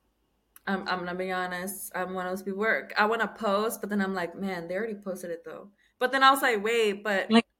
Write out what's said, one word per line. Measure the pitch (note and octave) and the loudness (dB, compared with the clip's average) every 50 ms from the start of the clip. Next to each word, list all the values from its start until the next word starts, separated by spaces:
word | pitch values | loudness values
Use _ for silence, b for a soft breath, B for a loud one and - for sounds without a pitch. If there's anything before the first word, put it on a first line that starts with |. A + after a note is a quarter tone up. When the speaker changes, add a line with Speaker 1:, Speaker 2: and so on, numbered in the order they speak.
| _ _ _ _ _ _ _ _ _ _ - - - | _ _ _ _ _ _ _ _ _ _ -20 -12 -6
Speaker 1:
I'm, | - G3 F#3+ G3+ - | -4 -4 -2 -2 -2
I'm | F3+ F3+ | -2 -2
gonna | F3 F3+ F3 | -2 -4 -4
be | F#3 F#3 F#3+ | -4 -4 -2
honest, | F#3 F#3 F3+ F3+ F3+ F3+ F3+ F#3+ G3+ - - - - | -2 -2 -2 -2 -2 -4 -4 -6 -8 -8 -10 -8 -6
I'm | F3+ F#3 F3+ F#3 | -4 -4 -4 -4
one | F#3 F3+ | -4 -4
of | F#3 F#3 | -4 -4
those | F#3+ F#3+ | -4 -4
people | G3+ G3 F#3+ | -4 -4 -2
where | G#3 A3 G3+ C#3 C3+ - - - | 0 0 0 0 -2 -2 0 2
I | G#3 | 2
wanna | G#3+ A3+ A3+ A3 G#3 | 2 2 0 -2 -2
post, | G#3 - A3 G#3+ G3 G3+ G#3+ A3+ A3+ - | -4 -4 -2 0 2 2 0 0 -2 -4
but | - G3+ | -6 -4
then | G#3 G#3 | -2 0
I'm | F#3+ F#3+ F#3+ | 0 0 0
like, | F#3 E3+ E3+ E3+ | -2 -4 -4 -6
"Man, | - G3 G3 F#3+ F3 E3+ | -6 -6 -6 -6 -6 -6
they | E3+ F3+ | -4 -4
already | F#3+ A3+ A#3 G#3+ | -4 -4 -4 -6
posted | G3+ - G3+ F3+ F#3+ - F3 | -8 -8 -8 -8 -8 -8 -10
it | E3+ E3 - | -10 -10 -10
though." | D#3+ D#3 F3 F#3+ G3+ _ _ _ _ _ - | -14 -16 -16 -16 -20 _ _ _ _ _ -2
But | B3 B3+ B3+ | -2 0 4
then | C4+ C4+ | 6 8
I | C4+ | 8
was | C4+ C#4 C4+ | 8 6 4
like, | C4 A#3+ G#3 G3 | 2 2 2 2
"Wait, | A3 A#3 A#3 A3+ G#3 G3 G3+ G3+ | 0 2 2 2 2 0 0 -2
but | A3 G3+ F#3+ E3 - | 0 0 0 2 4
Speaker 2:
Like, | A3 A3+ - _ _ _ | 6 6 6 _ _ _